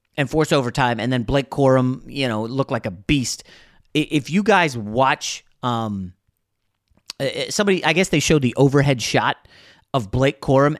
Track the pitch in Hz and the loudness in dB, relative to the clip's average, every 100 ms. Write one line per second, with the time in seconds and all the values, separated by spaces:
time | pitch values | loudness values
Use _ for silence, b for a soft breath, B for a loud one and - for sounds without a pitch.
0 | _ - 135 156 151 151 120 117 127 117 | _ -6 -4 0 2 0 0 0 0 0
1 | 117 127 113 139 131 - 135 131 127 131 | -2 -2 0 -2 -2 0 4 4 2 -2
2 | - 131 131 107 113 131 135 120 110 90 | -8 -6 -4 -4 -4 -4 -4 -4 -6 -8
3 | - 147 117 - - b b b b 147 | -2 -2 -2 -8 -14 b b b b -4
4 | 156 151 131 175 208 196 170 120 104 110 | -2 -2 -2 -2 2 2 2 -2 -4 0
5 | 131 151 - - _ _ 123 117 110 101 | 0 0 -4 -12 _ _ -4 -2 -4 -6
6 | 90 90 _ _ _ _ _ _ _ _ | -8 -14 _ _ _ _ _ _ _ _
7 | - - 139 - 139 - 208 190 151 160 | -18 -8 -6 -6 -6 -2 0 2 2 0
8 | 190 156 - 156 127 120 135 143 139 127 | 2 0 2 2 2 2 4 4 2 0
9 | - 131 113 - _ b b b b 139 | 0 0 0 -4 _ b b b b -6
10 | 101 131 135 151 - 135 143 156 | -2 0 0 0 0 4 4 2